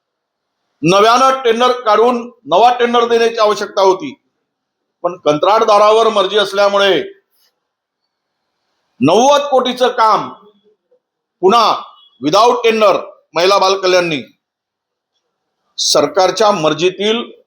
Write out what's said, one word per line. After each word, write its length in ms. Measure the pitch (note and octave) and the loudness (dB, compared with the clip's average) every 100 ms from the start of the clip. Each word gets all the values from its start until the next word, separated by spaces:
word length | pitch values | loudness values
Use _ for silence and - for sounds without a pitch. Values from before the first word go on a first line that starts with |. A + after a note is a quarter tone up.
| _ _ _ _ _ _ _ - | _ _ _ _ _ _ _ -6
नव्यानं 600 | D#3+ G3 A3 B3 C4+ C4+ | 0 2 4 4 2 0
टेंडर 280 | A#3+ A3+ B3+ | -2 0 0
काढून 600 | B3 A3 G#3+ A#3+ A#3+ A#3 - C#3 | -2 0 2 2 0 -8 -14 -2
नवा 320 | F3 A#3+ A#3+ | 2 2 2
टेंडर 280 | A#3+ A#3+ A#3 | 0 0 0
देण्याची 300 | A#3 A#3 A3+ | 0 0 0
आवश्यकता 440 | G#3+ G3+ G3+ G3+ | -2 -2 -6 0
होती, 320 | F#3+ F#3 C#3 - _ _ _ _ _ _ _ _ | 0 0 -6 -16 _ _ _ _ _ _ _ _
पण 160 | F3 D3 | -10 -6
कंत्राटदारावर 920 | D3 D3+ F3+ A3 A3 G#3 G#3 A3 A3 | -4 -2 0 0 2 2 4 2 0
मर्जी 280 | G#3 F#3+ G#3 | 0 -2 -2
असल्यामुळे 680 | G3 G3 G3+ G3+ G3 D#3+ - - _ _ _ _ _ _ _ _ _ _ _ _ _ _ _ _ _ - | -2 -2 0 0 0 -2 -4 -16 _ _ _ _ _ _ _ _ _ _ _ _ _ _ _ _ _ -4
नव्वद 420 | A3+ G3+ C4+ C#4+ | 0 2 2 2
कोटीचं 460 | C#4+ C4 B3 B3 B3+ | 0 -2 -2 -2 -2
काम 420 | - A3 F#3 - - _ _ _ _ _ _ _ _ _ - | 0 0 0 -4 -16 _ _ _ _ _ _ _ _ _ -2
पुन्हा 400 | F3+ A#3 G3+ - - - _ - C#3+ | 0 2 0 -2 -8 -20 _ -8 -2
without 300 | F#3+ A#3+ A#3+ A3+ | 2 2 2 0
tender 320 | A3 G3+ - - - _ | 2 2 0 -6 -20 _
महिला 240 | D#3 F#3 G3 | -2 0 2
बाल 220 | F#3+ F#3+ | 0 0
कल्याणनी 420 | F#3 F3+ E3+ C#3+ A2 _ _ _ _ _ _ _ _ _ _ _ _ _ _ - | 0 0 0 -6 -10 _ _ _ _ _ _ _ _ _ _ _ _ _ _ -8
सरकारच्या 720 | - D#3+ C#3+ F#3+ F#3 F3 G#3+ | -2 0 0 0 0 0 0
मर्जीतील 800 | G3+ D#3 D3+ F#3 F#3+ G#3 A#3 - - | 0 -2 -2 -4 -2 -4 -4 -8 -18